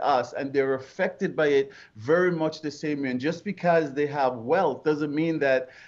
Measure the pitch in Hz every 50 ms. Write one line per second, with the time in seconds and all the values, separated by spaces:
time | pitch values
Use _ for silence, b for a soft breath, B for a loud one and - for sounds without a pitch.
0 | - 135 143 123 120 - - 113 139 139 135 139 135 135 135 131 127 - - -
1 | 185 185 180 - 202 170 135 160 156 147 143 135 139 139 B B B B B 110
2 | 107 135 165 180 180 180 170 160 160 156 156 - - 147 143 - - 151 147 139
3 | 139 131 123 123 127 156 170 - - 208 - - 170 175 170 165 156 143 127 143
4 | 147 143 143 147 135 127 123 113 113 123 160 185 185 156 123 123 - 156 156 143
5 | 156 147 143 151 165 165 160 151 139 139 131 131 127 B B B B